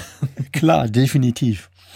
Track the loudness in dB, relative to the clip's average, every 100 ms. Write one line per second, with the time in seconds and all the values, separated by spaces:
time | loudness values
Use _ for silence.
0 | -14 -10 -10 -8 -10 0 2 2 2 0
1 | 2 2 0 0 -2 -2 -8 _ _